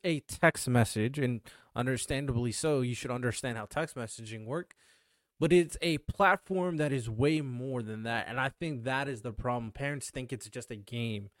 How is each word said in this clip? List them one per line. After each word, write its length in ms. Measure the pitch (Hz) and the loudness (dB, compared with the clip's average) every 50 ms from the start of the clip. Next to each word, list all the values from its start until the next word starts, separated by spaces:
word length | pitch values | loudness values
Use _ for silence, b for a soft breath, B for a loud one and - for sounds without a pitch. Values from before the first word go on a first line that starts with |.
| - | 0
a 160 | 180 165 147 | 0 0 -2
text 460 | - - - - - 165 - - - 131 | -2 -8 0 4 4 4 6 4 2 4
message, 480 | 123 120 113 - - 107 107 120 139 147 | 6 6 6 4 4 0 0 0 0 0
and 240 | 135 123 120 110 - B B B B B B | 0 0 0 -2 -6 B B B B B B
understandably 760 | 117 123 127 131 117 - - 143 135 143 143 123 117 120 123 | -2 0 0 0 -2 -2 -2 -2 -2 0 0 0 2 2 0
so, 300 | - - - 156 151 135 | 0 0 2 2 4 4
you 120 | 127 123 120 | 2 0 -2
should 180 | - - 127 | -2 -4 -4
understand 460 | 123 123 127 123 110 - - 127 117 113 | -4 -2 0 -2 -2 -2 -2 -4 -4 -4
how 80 | 104 | -6
text 300 | - - 147 160 151 - | -4 -4 -4 -4 -4 -4
messaging 500 | 131 117 110 - - 117 107 113 110 110 | -8 -8 -8 -10 -10 -12 -10 -10 -10 -8
work. 300 | 113 135 170 180 - - b b b b b b b b b b b b - | -6 -6 -6 -6 -8 -16 b b b b b b b b b b b b 0
But 120 | 151 160 170 | 4 6 8
it's 240 | 180 170 151 - - | 6 6 4 0 -2
a 160 | - 170 160 143 | 0 0 0 0
platform 760 | - - - - 196 196 202 196 - - 190 185 180 180 170 151 | -2 -4 2 4 6 6 6 4 2 -2 -2 0 0 0 0 2
that 140 | 151 147 | 2 2
is 180 | 139 131 113 117 | 2 0 -2 -2
way 320 | 110 110 135 151 160 156 | 0 2 2 4 4 2
more 400 | 143 135 123 123 127 135 131 123 | 0 -4 -6 -6 -4 -4 -4 -4
than 220 | 113 107 110 110 110 | -4 -4 -6 -6 -4
that. 240 | 117 117 113 - - | -2 -2 -2 -2 -2
And 120 | 120 127 | -2 0
I 100 | 131 135 | 0 -2
think 340 | - - 175 160 151 120 113 | -2 -4 -4 -4 -4 -4 -2
that 240 | 131 131 135 139 139 | -2 0 0 -2 -2
is 140 | 135 110 | -4 -6
the 100 | 104 123 | -6 -8
problem. 400 | 101 - - 123 123 123 117 110 | -6 -4 -2 -2 0 -2 -2 -6
Parents 380 | - - 135 143 147 139 - - | -6 -4 -4 -4 -4 -4 -6 -8
think 220 | - 139 131 120 | -8 -8 -6 -6
it's 160 | 135 110 - 107 | -8 -8 -8 -10
just 220 | - 127 117 - | -10 -10 -10 -10
a 40 | 117 | -10
game. 540 | 104 101 - 123 120 117 113 107 104 101 101 _ b | -12 -10 -8 -4 -4 -2 -2 -2 -4 -6 -10 _ b